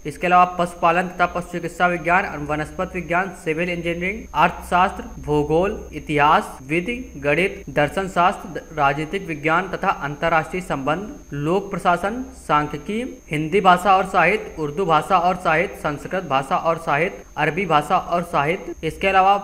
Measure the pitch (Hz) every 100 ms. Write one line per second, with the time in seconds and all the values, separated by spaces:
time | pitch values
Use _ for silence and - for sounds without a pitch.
0 | 151 - 180 180 180 170 175 - 170 175
1 | 180 - 175 175 175 170 160 - 180 175
2 | 156 185 202 151 147 151 151 - 180 185
3 | 156 175 190 - 160 156 180 170 170 170
4 | 185 226 262 143 170 - - 180 196 -
5 | - 147 147 151 147 160 202 220 - 151
6 | - 143 147 190 214 - 131 165 175 120
7 | 131 143 143 156 190 - - 143 147 190
8 | 185 180 180 185 196 147 - 156 139 143
9 | 151 196 170 147 151 170 185 180 190 -
10 | 143 147 165 170 - 180 180 143 135 170
11 | 214 - - 143 151 196 202 185 185 175
12 | 196 247 262 - - 147 147 151 - 220
13 | 254 - - 151 156 196 185 175 202 190
14 | 180 190 165 208 - 165 147 151 175 156
15 | 156 185 180 180 175 160 - - 151 143
16 | - 185 156 135 135 180 165 160 165 143
17 | 190 - - 139 151 160 180 151 151 180
18 | 165 175 170 160 143 196 - - 160 156
19 | 196 190 190 202